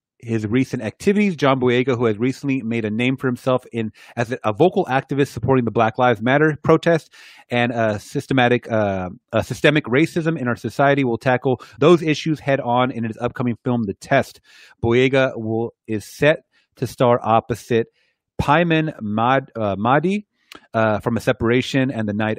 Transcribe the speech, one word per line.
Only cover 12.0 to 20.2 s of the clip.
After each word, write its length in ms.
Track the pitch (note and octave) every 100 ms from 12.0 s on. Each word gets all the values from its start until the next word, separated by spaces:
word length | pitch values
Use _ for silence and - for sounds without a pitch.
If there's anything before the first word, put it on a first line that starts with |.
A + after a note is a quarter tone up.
issues 380 | D#3+ D3 E3 D3+
head 200 | - C#3
on 320 | A#2+ B2 B2+
in 120 | A2+ A#2
his 120 | G#2+
upcoming 340 | A#2+ - B2 A2+
film, 200 | B2 A#2+
The 100 | G#2
Test. 480 | - - C#3 - - _ - - _
Boyega 500 | A#2 A#2+ C3 C3+ C3 -
will, 380 | A2 A2+ A#2 - -
is 180 | G#2+
set 360 | - - D3 D#3 _ _ _ -
to 100 | B2
star 320 | - B2+ A#2+
opposite 640 | A2 A2+ - A2 - A#2 - _ _ _ _ -
Peyman 520 | - D3+ F3 D#3+ D#3 -
Mad-, 500 | G#2 G#2+ A#2 C3+ C3+ A2+
uh, 200 | G#2 F#2+
Madi, 500 | A2+ C#3+ E3+ G3+